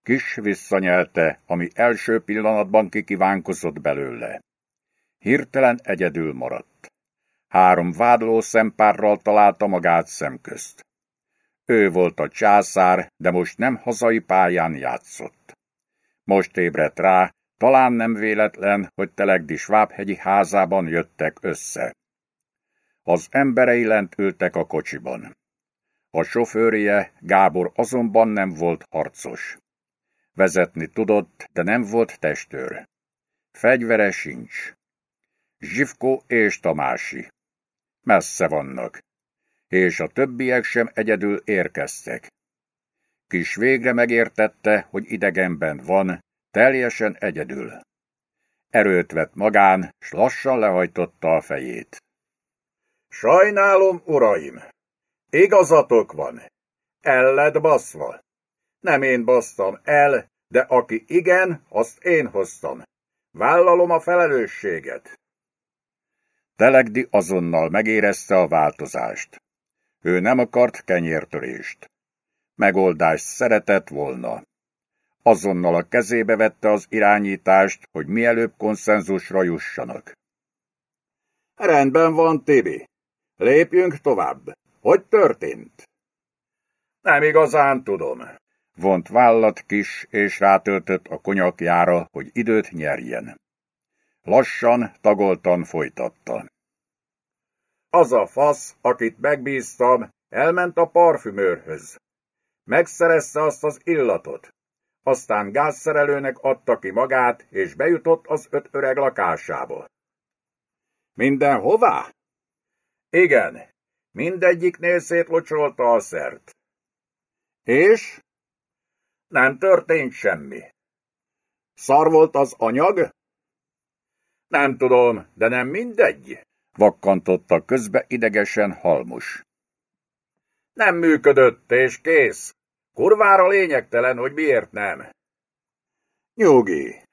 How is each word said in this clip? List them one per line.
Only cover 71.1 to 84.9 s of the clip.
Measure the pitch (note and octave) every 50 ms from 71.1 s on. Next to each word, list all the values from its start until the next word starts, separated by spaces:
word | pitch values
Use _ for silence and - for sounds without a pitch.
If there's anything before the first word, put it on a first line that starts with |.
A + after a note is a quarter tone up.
| D#2+ D#2 - _ - D2 B1+ B1+ B1+ - - - - _ - _ _ _ _ _ _ _ _ _ _ _ _ _ _ -
Megoldást | A2 G2 F2+ F#2+ F#2+ F#2 E2+ D#2 F2 E2 D#2+ D2+ -
szeretett | - - - B2+ A#2 A2+ G#2 - - G2+ F#2+ -
volna. | - D2 C#2+ D2 C2+ B1+ B1 A#1+ A#1 A1+ A1+ _ _ _ _ _ _ _ _ _ _ _ _ _ _ _ _ _
Azonnal | A#2 A2 - F2+ G2+ F#2+ F2+ F2 E2+ E2+
a | E2+ F2
kezébe | _ - B2 A2 G2 A#2+ A#2 A2 G2+ A2+
vette | G#2 A2 G#2+ - _ - G#2+
az | G#2+ G2+ - _
irányítást, | - A2 G#2 G2+ G#2 G#2 G2+ G2 F#2+ F#2 _ F#2+ F#2+ F#2+ G2 G2 - _ - _
hogy | _ D#2+ D2+
mielőbb | C#2+ G2 A#2 A#2 A#2 A#2 A2+ A#2 A2 _
konszenzusra | _ G#2 G#2+ G#2+ G2 - - G#2+ G#2 E2+ E2+ G2 F#2 - - F#2+ F#2+ F#2
jussanak. | F2 E2 D#2 - - - - - B1 - - _ - - _ _ _ _ _ _ _ _ _ _ _ _ _ _ _ _ _ _ _ _ _ _ _ _ _ _ _ _
Rendben | _ G#3+ F#3 D#3+ C#3+ C#3 C3+ C3 D#3+ E3 D#3+ D#3+
van, | D#3+ E3 E3 D#3 D3 _
Tibi. | - D3 B2+ F#2+ F2+ C#2 A1+ - _ _ _ _ _ _ _ _ _ _
Lépjünk | _ F#2 A#2 C3+ D#3 E3+ E3 F3 F3+ F#3 F3+ C#3+
tovább. | D3 _ D3 B2 F#2+ E2 C2 B1 - _ - - _ _ _ _ _
Hogy | _ A2+